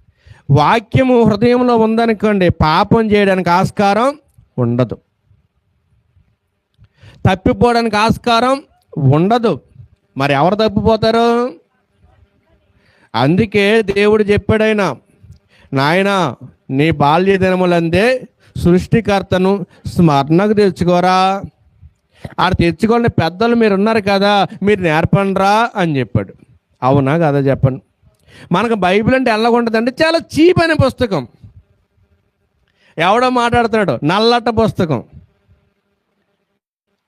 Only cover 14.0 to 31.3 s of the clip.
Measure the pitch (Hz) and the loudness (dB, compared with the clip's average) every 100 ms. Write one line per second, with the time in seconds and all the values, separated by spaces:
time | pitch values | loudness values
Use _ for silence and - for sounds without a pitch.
14 | 208 214 202 202 202 214 220 208 180 - | 2 2 0 -2 0 0 0 0 -2 -6
15 | _ _ - - _ _ _ 135 143 180 | _ _ -20 -20 _ _ _ -2 0 0
16 | 196 196 156 - 127 - - 135 160 151 | 0 -2 -4 -6 -16 -20 -6 -2 0 0
17 | 143 165 196 196 185 180 180 175 165 175 | 2 2 2 0 0 0 0 0 0 0
18 | 233 254 - _ _ - 175 180 - 233 | 0 -2 -8 _ _ -4 0 0 2 -2
19 | 202 196 180 185 185 202 170 _ - - | 0 -2 -2 -2 0 -2 -6 _ -8 0
20 | 170 139 139 165 208 208 202 - 175 180 | 2 2 2 0 2 2 0 0 0 0
21 | 180 185 190 196 - - _ _ - _ | 0 0 0 -2 -10 -18 _ _ -20 _
22 | _ _ - - 180 185 170 160 214 233 | _ _ -12 -4 -2 0 -2 0 0 0
23 | 233 - 165 180 233 233 220 190 214 226 | 0 -2 -4 -2 -2 0 0 0 0 -2
24 | 196 196 202 202 175 196 196 208 175 156 | -2 0 0 0 -2 -4 -2 0 0 0
25 | 170 196 196 190 196 214 233 220 170 135 | 0 0 0 0 0 0 -2 -2 -2 -2
26 | 120 107 98 - - _ _ _ 131 139 | -4 -6 -8 -14 -20 _ _ _ 0 2
27 | 131 165 156 143 135 131 135 131 - _ | 2 0 0 0 0 0 -2 -2 -12 _
28 | _ _ _ - - 170 233 226 180 202 | _ _ _ -20 -6 -4 -2 -2 0 0
29 | 226 262 247 214 233 240 226 220 240 262 | 2 0 0 0 0 0 0 -2 -2 -2
30 | 320 330 - 277 339 349 330 302 262 - | 0 -2 -2 2 2 4 0 0 0 -2
31 | 240 165 120 | -4 -4 -8